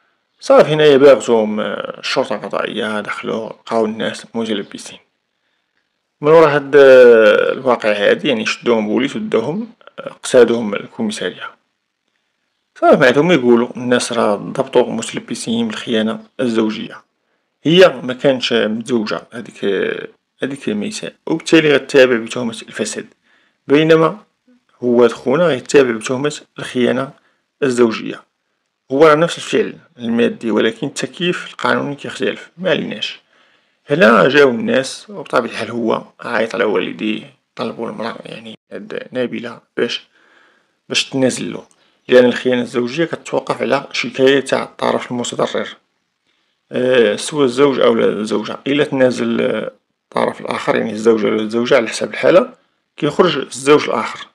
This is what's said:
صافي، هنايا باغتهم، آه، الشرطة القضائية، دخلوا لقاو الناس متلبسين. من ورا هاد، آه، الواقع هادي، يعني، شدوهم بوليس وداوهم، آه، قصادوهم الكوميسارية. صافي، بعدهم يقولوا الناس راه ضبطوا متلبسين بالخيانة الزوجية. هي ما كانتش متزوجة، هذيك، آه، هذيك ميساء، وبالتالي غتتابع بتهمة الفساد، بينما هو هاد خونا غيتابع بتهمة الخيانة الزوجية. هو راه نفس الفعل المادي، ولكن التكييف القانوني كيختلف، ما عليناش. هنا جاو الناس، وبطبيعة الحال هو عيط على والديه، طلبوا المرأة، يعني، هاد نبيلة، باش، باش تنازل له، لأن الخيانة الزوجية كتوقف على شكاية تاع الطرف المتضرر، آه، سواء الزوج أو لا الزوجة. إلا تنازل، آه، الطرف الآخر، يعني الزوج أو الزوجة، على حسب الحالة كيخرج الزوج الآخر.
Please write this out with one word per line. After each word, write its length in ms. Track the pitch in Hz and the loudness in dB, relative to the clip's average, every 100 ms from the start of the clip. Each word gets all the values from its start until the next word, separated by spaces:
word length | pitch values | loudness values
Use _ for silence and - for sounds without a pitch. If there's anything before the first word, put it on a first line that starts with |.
| _ _ _ _ | _ _ _ _
صافي، 340 | - 262 147 | 4 4 4
هنايا 240 | 151 151 135 | 4 6 8
باغتهم، 640 | 139 120 123 113 107 107 | 8 6 4 0 0 -4
آه، 400 | 101 98 - - | -6 -8 -10 -12
الشرطة 360 | - - 123 104 | -6 -6 -4 -8
القضائية، 640 | 101 - - 107 110 107 | -8 -6 -6 -6 -6 -6
دخلوا 480 | 104 - 104 107 110 | -8 -10 -8 -8 -8
لقاو 360 | - - 117 110 | -14 -6 -2 -2
الناس 400 | 110 107 107 - | -4 -8 -8 -12
متلبسين. 680 | 113 113 101 98 - - - _ _ _ _ _ _ _ _ _ _ _ - | -8 -6 -6 -8 -16 -18 -20 _ _ _ _ _ _ _ _ _ _ _ -4
من 100 | 147 | 4
ورا 240 | 165 156 143 | 6 6 2
هاد، 200 | 139 143 | 4 6
آه، 760 | 135 127 123 117 107 - - | 10 10 10 8 6 4 0
الواقع 400 | - 131 117 110 | -2 -2 0 0
هادي، 360 | 104 104 113 147 | 0 2 2 0
يعني، 180 | 113 110 | -2 -4
شدوهم 420 | - 123 113 107 | -4 -2 0 0
بوليس 280 | 107 139 117 | -2 -2 -6
وداوهم، 540 | 107 104 120 190 233 _ - - | -4 -4 -4 -8 -10 _ -20 -16
آه، 100 | - - | -16 -14
قصادوهم 500 | - 127 117 117 107 | 0 4 4 2 -4
الكوميسارية. 800 | 101 - - 110 104 92 - - _ _ _ _ _ _ _ _ _ _ _ _ - | -8 -10 -8 -8 -6 -8 -10 -18 _ _ _ _ _ _ _ _ _ _ _ _ 0
صافي، 160 | 339 208 | 4 6
بعدهم 360 | 131 131 165 | 4 4 2
يقولوا 380 | 160 120 117 120 - | 2 4 4 2 -6
الناس 360 | 123 120 - | -2 -2 -2
راه 220 | 120 110 101 | -2 -2 -2
ضبطوا 560 | 107 107 127 - 113 | -6 -8 -2 0 0
متلبسين 760 | 113 113 139 - 120 - 117 113 | -4 -8 -10 -10 -10 -6 -4 -4
بالخيانة 560 | 107 - 113 110 110 - - | -6 -4 -2 -2 -6 -12 -6
الزوجية. 640 | 127 113 110 107 - - _ _ _ _ _ _ | -2 0 -2 -4 -12 -16 _ _ _ _ _ _
هي 380 | 147 175 175 123 | 0 6 6 4
ما 100 | 127 | -10
كانتش 400 | 127 143 127 - | -2 0 0 -2
متزوجة، 680 | 113 107 110 117 120 104 82 - | -2 -2 -4 -4 -4 -4 -8 -10
هذيك، 320 | 117 104 - 101 | -16 -16 -8 -4
آه، 420 | 95 - - - _ _ - | -2 -4 -6 -12 _ _ -10
هذيك 260 | 135 139 - | -10 -8 -6
ميساء، 440 | 104 107 107 - - - | -6 -6 -10 -14 -12 -6
وبالتالي 480 | 160 - 160 156 135 | -6 2 4 4 2
غتتابع 420 | 131 143 127 117 | 2 4 6 4
بتهمة 440 | 113 123 117 113 - | -4 -8 -8 -10 -14
الفساد، 380 | - 110 110 - _ _ _ _ _ - | -8 -8 -8 -14 _ _ _ _ _ 0
بينما 500 | 143 160 160 160 214 _ _ _ _ _ - | 2 4 4 2 -2 _ _ _ _ _ -6
هو 200 | 123 120 | 0 4
هاد 80 | 120 | 4
خونا 360 | 117 123 143 175 | 2 -2 0 0
غيتابع 440 | 131 - 147 127 | -2 2 4 4
بتهمة 500 | 113 107 127 147 147 _ - | 0 -6 -6 -6 -8 _ -16
الخيانة 520 | 127 127 120 123 156 - _ _ _ - | -8 -2 0 -2 -6 -14 _ _ _ -4
الزوجية. 580 | 139 120 117 104 - - _ _ _ _ _ _ - | -2 2 2 0 -10 -14 _ _ _ _ _ _ -4
هو 160 | 135 160 | 4 4
راه 80 | 151 | 4
نفس 220 | 170 147 | 0 -4
الفعل 360 | - - - - _ - | -4 -2 -2 -8 _ -12
المادي، 520 | 117 117 117 110 113 | -4 -2 -2 -2 -4
ولكن 360 | 107 110 110 143 | 0 -2 -2 -10
التكييف 640 | - - - 175 - - | -8 -10 -6 -6 -6 -10
القانوني 440 | - 123 123 135 143 | -6 -2 -2 -4 -10
كيختلف، 560 | 123 - 107 - - - | -12 -6 -6 -6 -14 -8
ما 120 | 185 | -4
عليناش. 520 | 131 87 - - - _ _ _ _ _ _ - | -2 -4 -8 -10 -12 _ _ _ _ _ _ -4
هنا 380 | 147 208 104 139 | 2 4 4 4
جاو 220 | 143 139 | 4 4
الناس، 600 | 117 107 123 131 - - | 2 -2 -2 -4 -12 -16
وبطبيعة 420 | 202 - 143 117 | -16 -6 -6 -4
الحال 200 | - 113 | -8 -8
هو 320 | 120 113 - - _ | -4 -2 -4 -6 _
عيط 360 | 123 117 113 - | -8 -4 -4 -2
على 80 | |
والديه، 680 | 107 101 - - 107 107 - _ _ - | -2 -2 -4 -6 -6 -6 -10 _ _ -10
طلبوا 340 | 120 113 113 | -10 -8 -12
المرأة، 280 | 107 110 - - | -10 -10 -12 -16
يعني، 320 | - 113 110 - | -18 -18 -20 -18
هاد 360 | 101 107 - - | -18 -12 -12 -10
نبيلة، 460 | 123 123 113 117 117 _ - | -6 -6 -6 -12 -16 _ -6
باش، 300 | 120 - _ _ _ _ _ _ _ _ - | -4 -6 _ _ _ _ _ _ _ _ -8
باش 200 | 117 - | -6 -4
تنازل 440 | 135 127 107 101 | -2 -2 -2 -10
له، 100 | 104 - _ _ _ - | -12 -16 _ _ _ 2
لأن 180 | 127 123 | 4 6
الخيانة 360 | 113 127 123 | 2 -2 -2
الزوجية 440 | 120 131 120 143 165 | -4 -4 -4 -4 -4
كتوقف 560 | 131 - 135 - 131 | -6 -6 -6 -6 -6
على 260 | 117 139 - | -2 -2 -4
شكاية 480 | - 127 127 131 139 | -8 -6 2 2 2
تاع 240 | 131 123 | 0 -6
الطرف 480 | 113 - 123 117 - | -6 -6 -4 -4 -4
المتضرر، 560 | 123 120 - 110 - 101 - _ _ _ _ _ _ _ _ - | -8 -8 -4 -4 -4 -10 -14 _ _ _ _ _ _ _ _ -10
آه، 440 | 120 127 127 107 107 | -4 2 4 4 0
سواء 300 | - 151 135 | -4 -2 0
الزوج 340 | 120 143 131 | 2 2 4
أو 160 | 120 113 | 2 2
لا 100 | 110 | 0
الزوجة. 520 | 98 110 107 110 - 135 | -2 -4 -4 -6 -8 -4
إلا 160 | 143 | -2
تنازل، 580 | 143 135 127 117 117 113 | 0 2 0 0 -4 -2
آه، 300 | 117 113 110 - _ _ | -2 -4 -8 -14 _ _
الطرف 380 | _ - 117 117 | _ -4 -4 -4
الآخر، 340 | - 117 - 127 | -8 -6 -2 -2
يعني 160 | 117 | -2
الزوج 340 | 107 110 113 107 | 0 2 2 0
أو 80 | |
الزوجة، 420 | 110 107 117 120 139 | -2 -2 -4 2 0
على 120 | 110 | 0
حسب 220 | - 113 | -6 -8
الحالة 440 | - - 170 254 - _ _ _ - | -2 4 4 2 -10 _ _ _ -6
كيخرج 400 | 147 147 180 143 | -4 0 0 0
الزوج 460 | - 123 135 151 | -8 -4 4 4
الآخر. 440 | - 113 110 - - | 2 -6 -6 -12 -18